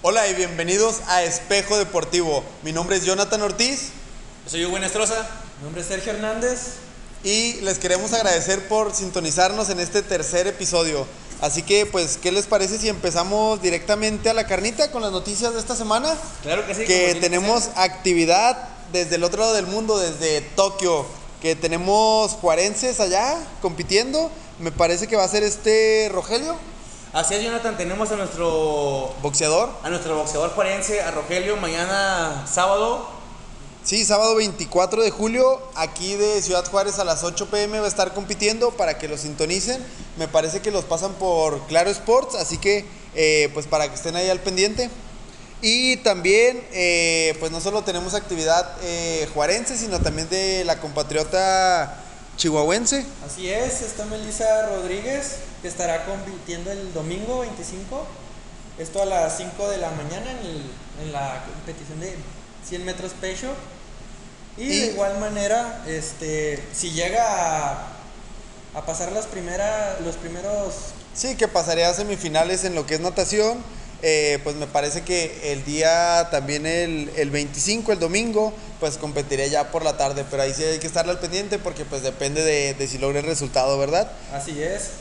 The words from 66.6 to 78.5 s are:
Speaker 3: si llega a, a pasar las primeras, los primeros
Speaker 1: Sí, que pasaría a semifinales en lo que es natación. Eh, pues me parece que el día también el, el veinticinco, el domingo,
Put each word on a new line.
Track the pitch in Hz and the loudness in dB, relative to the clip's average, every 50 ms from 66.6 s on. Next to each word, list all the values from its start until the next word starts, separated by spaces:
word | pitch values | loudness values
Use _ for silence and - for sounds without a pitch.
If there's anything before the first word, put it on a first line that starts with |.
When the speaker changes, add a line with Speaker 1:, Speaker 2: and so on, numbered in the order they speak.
| - - - | -8 -8 -6
Speaker 3:
si | - 180 175 | -4 -4 -2
llega | 156 165 170 180 196 233 233 | -2 -2 -2 0 2 2 2
a, | 220 202 185 175 165 156 151 147 139 131 - - - - - - - - - - - - - - - - - - - - | 2 2 0 0 0 0 0 -2 -2 -4 -4 -8 -10 -12 -14 -16 -16 -16 -16 -14 -14 -14 -14 -14 -16 -18 -18 -18 -12 -10
a | 151 - | -8 -6
pasar | - 160 156 175 175 196 | -6 -6 -4 -4 -4 -4
las | 220 220 | -4 -4
primeras, | 214 208 190 175 175 175 185 202 214 220 214 208 202 190 185 | -4 -8 -8 -6 -6 -4 -2 0 0 0 0 -2 -4 -4 -4
los | 165 170 156 | -6 -6 -6
primeros | - - 165 170 175 185 202 208 202 202 185 - - - - - - - - - | -6 -8 -10 -10 -8 -4 -2 -2 -2 -2 -4 -6 -8 -10 -12 -12 -14 -16 -12 -6
Speaker 1:
Sí, | - - 262 254 | -4 -4 -4 0
que | - 226 | 0 0
pasaría | - - 180 165 170 165 165 170 175 | 2 2 0 2 2 2 4 4 4
a | 180 | 2
semifinales | 180 208 208 202 180 - 160 151 156 165 175 190 180 190 | 0 -2 -2 -4 -4 -4 0 2 4 4 4 2 0 0
en | 185 175 | -2 -2
lo | 160 143 | -2 -2
que | - 156 | 0 -2
es | 156 | 0
natación. | 170 185 175 196 180 - 202 214 214 220 233 247 233 - - - - - - - - | 0 0 0 0 0 2 2 2 2 2 0 -2 -6 -12 -12 -12 -14 -14 -12 0 4
Eh, | 160 156 151 151 147 147 135 143 | 4 4 6 4 4 2 2 0
pues | 151 143 | -4 -4
me | 151 147 | -4 -6
parece | 139 - 147 143 147 147 175 | 0 0 0 0 2 -2 -4
que | 165 175 180 175 165 156 - - 151 147 | -2 0 0 0 0 -2 -6 -6 -4 -4
el | 143 139 135 | -4 -4 -4
día | 147 147 156 156 160 165 170 170 170 170 170 170 165 | -4 0 4 6 6 6 6 6 6 6 4 4 4
también | 165 143 135 139 147 143 151 | 0 0 0 0 -2 -2 0
el, | 160 165 170 175 165 165 151 147 - - | 0 2 2 0 0 -2 -4 -4 -4 0
el | 156 147 143 | 0 0 0
veinticinco, | 139 147 147 139 139 - - 196 214 233 214 220 | 0 -2 -2 -2 -4 -2 0 0 0 0 2 0
el | 208 | 2
domingo, | 170 165 165 180 208 233 233 214 208 214 214 | 2 2 0 2 0 0 2 2 2 0 0